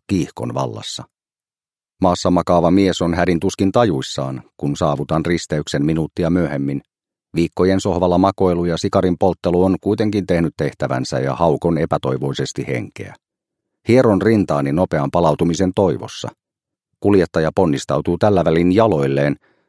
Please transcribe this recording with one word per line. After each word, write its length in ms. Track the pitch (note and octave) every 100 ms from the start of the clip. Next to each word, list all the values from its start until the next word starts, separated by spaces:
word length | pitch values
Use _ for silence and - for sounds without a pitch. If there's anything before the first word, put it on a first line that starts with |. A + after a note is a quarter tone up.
| -
kiihkon 460 | F#2+ D2 - A#2+
vallassa. 500 | B2 C3 G#2+ - - - _ _ _ _ _ _ _ _ -
Maassa 300 | F#2+ F2+ F#2+
makaava 400 | F2+ E2 F2 E2
mies 300 | F#2 G2 E2+
on 120 | F2
hädin 260 | E2+ F2 E2+
tuskin 320 | F#2+ - G2
tajuissaan, 720 | A2+ A#2+ C#2 C2 - C2+ C2 - -
kun 200 | D2 D2
saavutan 480 | E2 C#2+ C#2+ D#2+ E2
risteyksen 600 | E2+ - D#2 D2 C#2 D2
minuuttia 440 | D#2+ D2+ - E2
myöhemmin. 520 | F2 D#2 C#2+ C#2 C#2 - _ _ _ _ E2
Viikkojen 460 | E2 - F#2 F#2+
sohvalla 360 | G#2 F2 F2+ F2+
makoilu 480 | G2 - F#2+ E2+ F2
ja 120 | E2
sikarin 380 | G2 G2 F#2 E2+
polttelu 440 | F#2+ D#2+ F2+ F2
on 140 | F#2 F#2
kuitenkin 440 | G2 G#2+ A2 G#2 F#2
tehnyt 280 | F2 D#2+ -
tehtävänsä 600 | D2 - C#2 C2 B1+ B1+
ja 160 | C2+ B1+
haukon 420 | E2 C#2+ E2+ D#2+
epätoivoisesti 920 | E2 D2+ C2+ C2 C#2 - - - C#3
henkeä. 480 | B2 G#2 - G2 - _ _ _ _ _ _ -
Hieron 340 | A#2+ A#2+ G2
rintaani 500 | G2+ A2+ - D2 C#2
nopean 400 | D2+ F#2 D#2 C#2
palautumisen 600 | F2 E2 D2 E2+ E2 F#2 F#2+
toivossa. 540 | F#2+ D2 - - - - _ _ _ _ _ _
Kuljettaja 520 | G2+ G2+ E2+ E2 D#2 E2+
ponnistautuu 600 | F2 C#2 - C#2 E2 F2
tällä 280 | G#2+ F#2+ E2
välin 260 | E2 F2
jaloilleen, 640 | F#2+ A2+ D#2 C#2 C2+ C#2+ C#2+ _ _